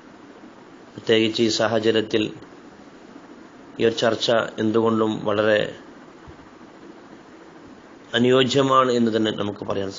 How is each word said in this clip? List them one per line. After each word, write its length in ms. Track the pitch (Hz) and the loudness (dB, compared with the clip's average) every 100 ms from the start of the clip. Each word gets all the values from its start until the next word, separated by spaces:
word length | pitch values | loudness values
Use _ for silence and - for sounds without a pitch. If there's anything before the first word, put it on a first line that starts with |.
| - - - - - - - - - | -20 -20 -20 -20 -20 -20 -20 -20 -20
പ്രത്യേകിച്ച് 500 | - - 113 110 110 113 | -8 0 2 2 0 -2
ഈ 20 | 107 | 0
സാഹചര്യത്തിൽ 640 | 110 113 110 110 110 110 107 - - - - - - - - - - - - - - - | 0 0 0 0 0 -2 -4 -8 -20 -20 -20 -20 -20 -20 -20 -20 -20 -20 -20 -20 -16 -2
ഈ 80 | 113 | -2
ഒരു 80 | 110 | 2
ചർച്ച 260 | 117 107 - 117 - - | 0 0 0 0 0 -2
എന്തുകൊണ്ടും 480 | 110 110 113 110 110 107 101 | 0 2 2 0 0 -2 -2
വളരെ 300 | 104 107 107 - - - - - - - - - - - - - - - - - - - - - - - - - 117 | 0 2 2 0 -8 -20 -20 -20 -20 -20 -20 -20 -20 -20 -20 -20 -20 -20 -20 -20 -20 -20 -20 -20 -20 -20 -20 -4 0
അനുയോജ്യമാണ് 760 | 123 127 127 135 135 131 127 120 | 4 4 4 2 2 4 4 2
എന്ന് 120 | 113 110 | 2 2
തന്നെ 180 | 110 104 | -2 -2
നമുക്ക് 220 | 104 101 104 | -6 -8 -6
പറയാൻ 220 | 101 98 | -6 -6